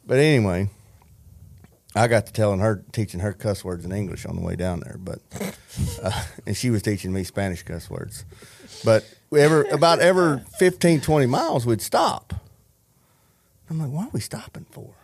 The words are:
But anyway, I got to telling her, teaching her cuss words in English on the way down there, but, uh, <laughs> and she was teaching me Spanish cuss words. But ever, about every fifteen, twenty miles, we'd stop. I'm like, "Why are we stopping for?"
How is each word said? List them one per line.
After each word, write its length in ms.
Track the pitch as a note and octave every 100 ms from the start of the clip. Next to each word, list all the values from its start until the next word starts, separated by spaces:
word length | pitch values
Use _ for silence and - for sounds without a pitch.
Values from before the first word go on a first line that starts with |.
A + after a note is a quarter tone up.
| -
But 120 | B2+
anyway, 500 | D3+ C#3 G#2 F2+ G2 - _ - _ - - - - - - _ _
I 140 | G#2 A#2
got 180 | A#2 -
to 60 |
telling 280 | - G#2 F#2+
her, 220 | A2 G2+ -
teaching 280 | - G#2 F2
her 120 | G#2
cuss 320 | F#2 G#2+ F#2+
words 200 | F#2+ F2
in 80 | E2+
English 340 | G2 F#2+ E2 -
on 100 | F2
the 60 |
way 140 | E2+ F2
down 240 | F2+ F2
there, 180 | - -
but, 220 | F#2 - _ - G3 - _ - - -
uh, 220 | F#2 - -
<laughs> 120 | - -
and 100 | G2
she 120 | B2+
was 140 | A2
teaching 300 | A2 G2+ F#2
me 120 | F#2+
Spanish 380 | F2 - G2 E2+
cuss 260 | - E2+ -
words. 360 | G1+ - - - - - - - -
But 220 | - A2 - _ _
ever, 280 | D3 D3 D#3+
about 360 | C#3+ D3+ E3 E3
every 400 | E3+ F#3 F3 C3+ - -
fifteen, 420 | F#3 F3+ F3 D#3
twenty 260 | - D#3 B2
miles, 380 | C#3+ D#4+ D3+
we'd 160 | A#2+ A2+
stop. 540 | - B3+ B3+ - _ - - _ _ _ _ _ _ _ _ _ _ _ _
I'm 80 | D#3+
like, 120 | D3
"Why 140 | D3
are 60 | B3
we 80 | -
stopping 460 | - A2 - - E3
for?" 200 | - - _